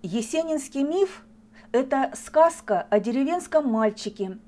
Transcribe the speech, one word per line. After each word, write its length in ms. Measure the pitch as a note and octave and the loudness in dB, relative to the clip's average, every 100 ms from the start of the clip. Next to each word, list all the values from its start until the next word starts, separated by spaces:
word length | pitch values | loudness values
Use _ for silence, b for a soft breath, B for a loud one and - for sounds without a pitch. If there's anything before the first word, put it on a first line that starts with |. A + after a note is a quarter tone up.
Есенинский 800 | F3+ A3 A3+ D#4+ E4 D#4 - C#4 | -4 -4 -2 -2 -2 -4 -4 -4
миф — 400 | C#4+ F4+ F#4+ - - - _ B B | 0 2 0 -2 -20 -20 _ B B
это 400 | A#3 C4 C4+ C4+ | 0 0 0 -2
сказка 720 | - - D4+ E4 E4 - F#3 - | -6 0 4 4 4 -2 -2 2
о 100 | G#3 | 0
деревенском 680 | G3+ B3 C#4 F4 F4 D#4 C#4+ | 2 0 0 0 2 0 2
мальчике 720 | A3 A3 G#3+ G#3 G#3 F#3+ F#3+ | 2 0 0 -10 -6 -8 -8